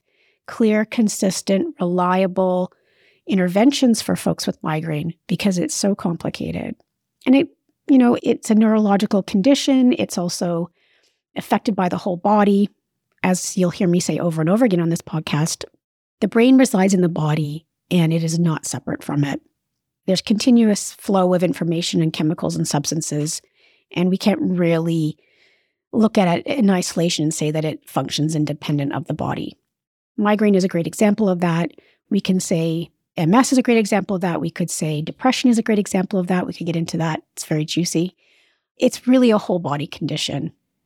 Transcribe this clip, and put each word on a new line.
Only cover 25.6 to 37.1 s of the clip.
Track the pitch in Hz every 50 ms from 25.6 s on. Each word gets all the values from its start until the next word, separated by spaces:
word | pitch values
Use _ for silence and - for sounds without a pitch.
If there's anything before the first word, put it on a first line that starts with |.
| _ _ _ _ _ -
look | - 240 214 214 -
at | 214 190 175 170 -
it | -
in | - 285 285 214 196
isolation | 190 180 180 - - 185 165 175 - - 151
and | 156 160
say | - 160 151
that | 151 156 156
it | 156 147 - _
functions | - - - 135 135 - - 147 160 160
independent | 151 151 147 151 - - - 151 143 143 139 -
of | - 165
the | - 156
body. | - 127 131 135 - - - - _ _ _ _ _ _ _ _ _ _ _ -
Migraine | - 208 208 214 202 214 208 196
is | 185 185
a | 185
great | - 170 165
example | 165 - - 220 208 208 - 220 190
of | 185 175
that. | 180 175 165 170 175 - - - _ _ _ _ _ -
We | 208 196
can | - - 185 185
say | - - 190 165 165 165 160 165 170 - _ _ _ _ -
M | - 165 156 196
S | 254 254 -
is | 277 254
a | -
great | 254 233
example | 226 214 196 214 196 185 - 202
of | 180
that. | 185 180 165 -
We | - 165
could | - - 175 165
say | - - 170 156 156 147
depression | 160 - - - - 262 254 - - 247
is | 233 226
a | -
great | - 220 202
example | 196 - - 190 185 - - 190
of | 180
that. | 180 185 180 175
We | - 175
could | - 175
get | 170 165
into | 165 165 - -
that. | 165 160 165